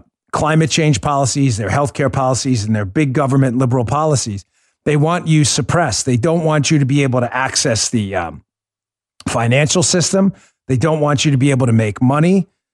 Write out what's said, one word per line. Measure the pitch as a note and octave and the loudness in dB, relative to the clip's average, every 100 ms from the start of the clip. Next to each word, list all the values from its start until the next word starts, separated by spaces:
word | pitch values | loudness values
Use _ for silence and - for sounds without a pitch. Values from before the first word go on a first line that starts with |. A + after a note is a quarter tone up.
| - _ _ | -8 _ _
climate | - D#3 D#3+ D#3+ | -4 0 2 2
change | - D3+ - | 2 0 0
policies, | D3 C#3 C3 D3 C3+ G#2+ | 0 0 0 0 -2 -2
their | G2 | -2
healthcare | C#3+ C#3+ - C3+ | -2 -2 -2 -2
policies, | C#3 C3 B2+ C3+ A#2+ | 0 0 0 -2 -2
and | G#2+ | 0
their | G#2+ G2 | -2 -2
big | D#3 C#3+ | -2 0
government | D3+ C3+ C3+ C3 A#2+ | 0 0 2 2 0
liberal | C3 C3 | 0 0
policies, | G#2+ C#3+ D#3 C3+ A2+ G2 - _ _ _ D3+ | 0 0 0 0 -2 -10 -14 _ _ _ -2
they | D3 | 0
want | D#3 F3 D#3+ | 2 0 2
you | D#3 | 2
suppressed. | C#3 - - E3+ D#3+ - C3 | 2 0 -2 0 0 -2 -2
They | A#2+ | 0
don't | D#3+ E3+ | 0 0
want | D#3+ D3+ B2+ | 0 0 2
you | D3+ | 2
to | C3 | 2
be | C#3+ | 0
able | C3+ B2 | 0 0
to | A#2+ B2+ | -2 -2
access | C3 - C3+ A2 - | -4 -2 -2 -2 -2
the, | A#2 G2 F#2 | -4 -2 -4
um, | E2 D2+ - _ _ _ _ _ _ - - | -6 -12 -20 _ _ _ _ _ _ -12 -6
financial | A#2 A#2 C3+ D#3 C#3 | -2 0 2 2 0
system. | A#2+ F3+ - F#3+ G3 - _ _ - | 0 0 0 0 0 -2 _ _ -4
They | C3 | -2
don't | D#3 D#3 | 0 0
want | D3 C#3 D#3 | 0 0 0
you | |
to | C3 | 2
be | C#3+ | 2
able | B2+ B2+ | 2 2
to | |
make | A2+ G#2+ - | 2 0 0
money. | B2+ D3 E3+ G3 - _ _ | 0 2 2 2 -2 _ _